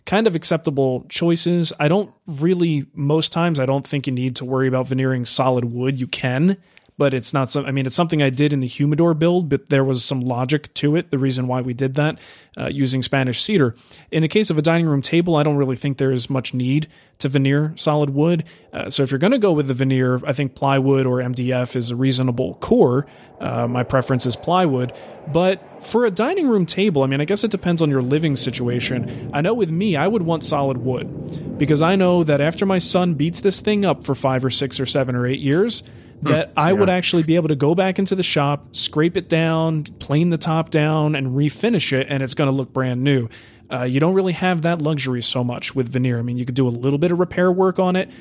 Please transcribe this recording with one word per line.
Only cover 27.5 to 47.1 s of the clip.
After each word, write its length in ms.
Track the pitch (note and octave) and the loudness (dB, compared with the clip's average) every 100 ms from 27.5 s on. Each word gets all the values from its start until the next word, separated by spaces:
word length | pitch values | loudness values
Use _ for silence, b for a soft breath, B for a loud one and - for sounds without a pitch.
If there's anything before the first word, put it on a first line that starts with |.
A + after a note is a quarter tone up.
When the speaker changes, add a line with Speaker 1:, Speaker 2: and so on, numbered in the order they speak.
Speaker 1:
depends 300 | F#3 F3+ E3+ | -2 -2 0
on 80 | D#3 | 2
your 120 | C3+ | 2
living 340 | B2 D3+ D#3+ C3 | 2 0 0 0
situation. 920 | C3 A#2 A#2+ A#2+ - B2+ A#2 - - | -2 -2 -2 -2 -2 -4 -4 -8 -6
I 80 | C#3+ | -2
know 140 | F3 | 0
with 160 | A#3+ F3 | 0 0
me, 260 | D#3+ G#3+ D3 | 0 0 0
I 120 | F3 | 0
would 140 | A3+ | 0
want 220 | E3 D#3+ | 0 -2
solid 340 | - D3 C#3 B2+ | 0 0 0 -2
wood, 800 | B2 A#2+ - - - - - - | -2 -4 -6 -10 -12 -10 -8 -2
because 240 | C#3+ D3 | 2 4
I 140 | D#3+ G3 | 4 4
know 280 | F3+ F3 | 4 4
that 160 | D#3 C#3+ | 2 2
after 240 | D3 - G3 | 0 0 0
my 120 | F#3 | 0
son 360 | - F#3 F3+ | 2 2 2
beats 260 | C#3+ D#3+ E3+ | 0 -2 0
this 200 | G3 - | 0 0
thing 240 | G#3 G#3 | 0 0
up 200 | F#3+ C#3+ | 0 -2
for 100 | - | -4
five 300 | C3 C3+ C3 | -2 0 0
or 60 | C3 | 0
six 300 | - C3+ - | 0 0 -2
or 60 | C3 | -2
seven 280 | C#3+ B2+ | 0 0
or 120 | B2 B2 | 0 -2
eight 140 | C3+ | -2
years, 420 | C3+ D#3+ A3+ - - B B B | 0 2 2 -2 -10 B B B
Speaker 2:
Hmm. 60 | D3 | 0
Speaker 1:
that 240 | D3+ - - | 0 0 0
I 160 | D#3+ | 2
would 160 | G3+ F#3+ | 4 2
Speaker 2:
Yeah. 60 | |
Speaker 1:
actually 280 | F3+ F3 E3+ | 2 2 2
be 120 | D#3 E3+ | 2 2
able 120 | D#3 | 2
to 60 | C#3+ | 2
go 180 | C#3 | 2
back 240 | F3 F#3+ F#3 | 2 0 0
into 160 | G3 | -2
the 80 | F#3+ | -2
shop, 460 | F3 D3+ C#3+ D3 - | 0 0 0 -2 -6
scrape 440 | - - D3+ E3+ F3 | -6 -2 0 0 0
it 120 | F3 | 0
down, 560 | D#3+ E3 D#3+ D#3+ D#3 D3 - | 0 2 0 0 -2 -4 -10
plane 320 | - D3 F3 | -2 2 2
the 80 | E3 | 0
top 320 | E3+ D#3+ D#3+ | 0 -2 0
down, 440 | D#3 D3+ D#3 D3+ | 0 2 2 0
and 140 | D3 C3 C3 | 0 -2 0
refinish 560 | D3 - A3+ G3+ - | -2 0 0 0 0
it, 140 | C3 C3+ | -2 -2
and 140 | C#3 | -2
it's 120 | B2+ | -2
gonna 160 | - C#3 | 0 0
look 200 | C3+ B2+ | 0 -2
brand 300 | C3 B2+ B2 | -4 -2 0
new. 260 | C#3 C3+ A2+ B B B B | 0 0 -2 B B B B
Uh, 140 | C3 | -6
you 160 | B2+ C3+ | -2 0
don't 160 | D#3+ | 2
really 180 | F#3+ F#3 | 2 0
have 300 | D#3+ F#3 F3 | 0 0 0
that 180 | E3 E3+ | 0 0
luxury 400 | D3+ D3+ C3 B2 | -2 -2 -2 -2
so 220 | A#2 B2+ | -2 -2
much 320 | B2 A#2+ - | -2 -4 -6
with 140 | C3+ A#2+ | -4 -2
veneer. 320 | B2+ B2+ A#2 | 0 0 0
I 20 | |
mean, 160 | A#2+ B2 | -2 -4
you 60 | |
could 100 | B2+ | -2
do 140 | B2+ B2 | 0 0
a 20 | |
little 300 | A#2+ C3+ C#3+ | 0 -2 0
bit 100 | F3 | 0